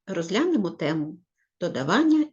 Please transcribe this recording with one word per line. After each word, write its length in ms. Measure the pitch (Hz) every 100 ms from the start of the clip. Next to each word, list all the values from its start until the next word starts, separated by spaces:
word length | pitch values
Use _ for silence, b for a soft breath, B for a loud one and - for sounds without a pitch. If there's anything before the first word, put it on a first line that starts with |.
| -
розглянемо 600 | 180 170 196 349 302 175
тему 480 | - 151 156 151 - _ _ _ -
додавання 680 | 175 120 139 220 320 311 302